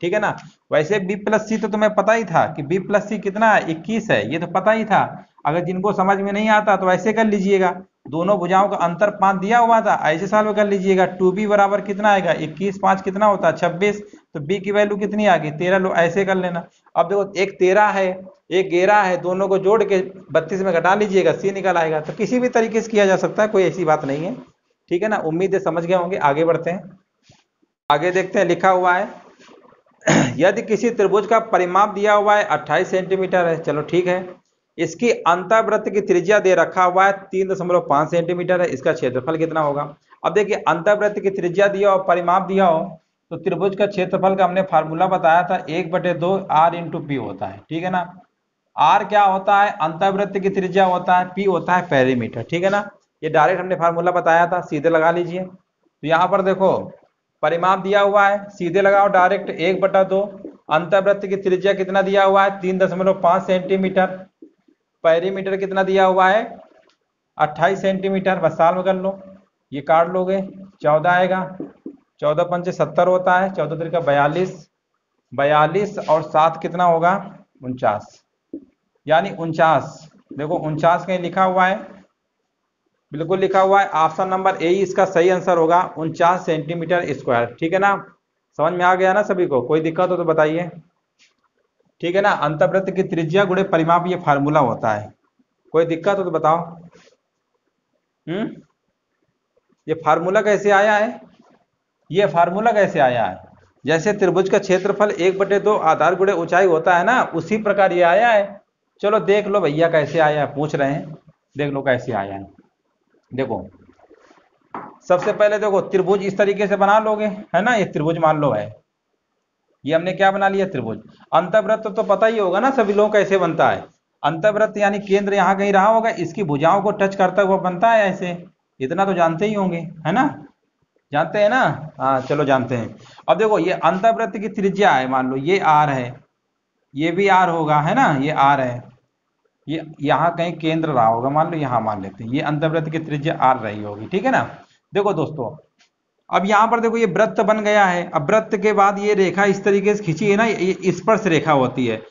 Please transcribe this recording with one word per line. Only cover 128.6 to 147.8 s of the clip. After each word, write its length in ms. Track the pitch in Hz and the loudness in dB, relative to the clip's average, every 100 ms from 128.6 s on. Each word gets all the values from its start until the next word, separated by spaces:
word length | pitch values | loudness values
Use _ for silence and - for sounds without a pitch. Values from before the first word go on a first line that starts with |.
| _ _ | _ _
इतना 260 | 131 170 196 | -6 -2 0
तो 80 | 180 | 2
जानते 300 | 165 165 208 | 0 0 -2
ही 80 | |
होंगे, 240 | 208 185 170 156 - 151 | -2 -2 -4 -8 -8 -2
है 60 | |
ना, 160 | 208 285 - - _ _ _ _ _ _ | 0 0 -4 -16 _ _ _ _ _ _
जानते 280 | 143 165 208 | -2 -2 2
हैं 100 | 208 | 2
ना? 120 | 254 196 - - - | 2 0 -2 -10 -4
हाँ, 200 | 131 131 | 0 0
चलो 240 | 127 151 143 | 0 -2 2
जानते 300 | 131 123 123 | 0 0 -4
हैं। 200 | 110 - - - - | -6 -12 -20 -12 0
अब 80 | 175 | 2
देखो, 220 | 220 202 | 2 2
ये 120 | 165 | 0
अंतःवृत्त 640 | 175 160 185 226 220 226 226 | 0 0 2 0 0 -4 -6
की 100 | 208 | -8
त्रिज्या 420 | 214 196 180 196 | -2 -2 2 2
है, 160 | 139 131 | 4 0
मान 200 | 131 127 | -2 -2
लो 60 | 135 | -4
ये 220 | 143 190 156 | -2 0 4
R 200 | 151 151 | 4 2
है, 240 | 135 123 123 _ _ _ _ _ _ _ | -2 -6 -12 _ _ _ _ _ _ _
ये 180 | 135 165 | -4 -2
भी 160 | 170 196 | 0 2
R 200 | 185 180 | 4 2
होगा, 300 | 165 151 151 | 0 0 0
है 140 | 151 233 | 2 2
ना, 160 | 240 139 | 2 0
ये 140 | 143 | -2
आर 300 | 151 139 139 | 2 2 2
है, 220 | 127 120 - _ _ _ _ _ _ _ - | 0 -6 -14 _ _ _ _ _ _ _ -10
ये 140 | 160 156 - | -10 -10 -8
यहाँ 320 | 139 131 165 170 | 0 2 2 0
कहीं 160 | 170 160 | -6 -4
केंद्र 340 | 160 160 156 | -4 -2 0
रहा 160 | 127 113 | 2 2
होगा, 220 | 117 131 | 2 0
मान 220 | 151 170 | 0 0
लो 60 | 165 | -2
यहाँ 220 | 139 120 | -2 -2
मान 200 | 110 104 | -2 -6
लेते 220 | 95 - | -10 -12
हैं, 80 | 113 | -6
ये 100 | 135 | -4
अंतःवृत्त 460 | 143 151 160 165 156 | -2 -2 -2 -2 -4
की 100 | 160 | -6
त्रिज्या 340 | 156 147 151 - | -6 -6 -4 0
आर 160 | 131 127 | 2 2
रही 220 | 110 104 | -2 -8
होगी, 220 | 104 104 110 | -10 -10 -6
ठीक 180 | 185 254 | -4 -2
है 60 | |
ना। 100 | 208 117 - - _ _ | -2 -4 -10 -20 _ _
देखो 200 | 180 208 | -4 -2
दोस्तों, 420 | 160 131 151 113 85 _ _ _ _ _ _ - | -2 -4 -6 -10 -12 _ _ _ _ _ _ -4
अब 160 | 180 196 | -2 2
यहाँ 220 | 208 226 | 2 2
पर 120 | 233 | 2
देखो, 180 | 226 233 | 0 0
ये 80 | 220 | 0
वृत्त 320 | 165 214 - | 2 0 0
बन 180 | 202 220 | 0 0
गया 240 | 208 208 | 2 2